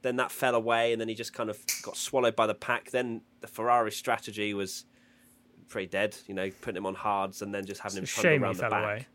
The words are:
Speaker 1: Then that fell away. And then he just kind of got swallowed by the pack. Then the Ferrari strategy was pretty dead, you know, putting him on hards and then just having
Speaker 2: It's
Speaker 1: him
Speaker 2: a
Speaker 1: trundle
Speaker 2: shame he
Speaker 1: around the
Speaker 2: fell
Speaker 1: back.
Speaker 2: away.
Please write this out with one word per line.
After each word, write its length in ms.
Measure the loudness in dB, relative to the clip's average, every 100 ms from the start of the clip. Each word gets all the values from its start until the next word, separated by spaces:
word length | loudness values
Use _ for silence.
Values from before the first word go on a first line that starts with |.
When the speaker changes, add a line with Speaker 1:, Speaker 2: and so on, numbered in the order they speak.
Speaker 1:
Then 140 | 0 0
that 140 | 0
fell 240 | 2 2
away. 380 | 2 4 4 4
And 80 | 2
then 80 | -2
he 60 |
just 180 | -4 -8
kind 160 | -6 -6
of 100 | -4 -6 -6
got 140 | -6 -8
swallowed 400 | -2 4 4 4
by 100 | 2
the 80 |
pack. 360 | 0 0 -2 0
Then 320 | -2 -2 -4 _ _
the 60 | -14
Ferrari 440 | -2 4 4 4
strategy 600 | -2 0 0 -2 -4 -2
was 320 | 0 -4 -6 -14 _ _ _ _ _ _ -20 -8
pretty 180 | -6 -2
dead, 280 | 0 0 -2 -8
you 80 |
know, 160 | -4 -4 -4
putting 160 | -8 -4
him 80 |
on 100 | -4
hards 460 | -2 0 2 0 -4
and 140 | -6
then 100 | -6
just 160 | -6 -8
having 220 | -6 -6
Speaker 2:
It's 100 | -4 2
Speaker 1:
him 20 |
Speaker 2:
a 20 |
Speaker 1:
trundle 100 | 6
Speaker 2:
shame 60 | 6
he 40 |
Speaker 1:
around 120 | 4 0
the 40 |
Speaker 2:
fell 100 | 0
Speaker 1:
back. 140 | 0
Speaker 2:
away. 220 | 0 -4 -8